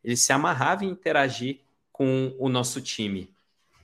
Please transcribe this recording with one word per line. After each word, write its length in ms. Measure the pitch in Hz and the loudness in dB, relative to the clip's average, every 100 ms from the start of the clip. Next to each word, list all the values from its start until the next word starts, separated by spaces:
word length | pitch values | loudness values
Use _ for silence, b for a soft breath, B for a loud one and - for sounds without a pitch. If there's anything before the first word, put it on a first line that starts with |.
ele 120 | 113 120 | -4 0
se 160 | - | 2
amarrava 520 | 135 160 147 143 190 | 4 2 2 2 0
em 60 | 196 | -2
interagir 720 | 180 - 147 139 131 123 139 _ _ _ | -4 0 2 2 0 -6 -8 _ _ _
com 440 | - 135 131 131 131 | -2 0 2 -2 -2
o 100 | 135 | 0
nosso 320 | 127 123 - | 0 0 -4
time. 500 | 127 - 104 98 - _ _ _ _ _ | -8 -6 -4 -4 -8 _ _ _ _ _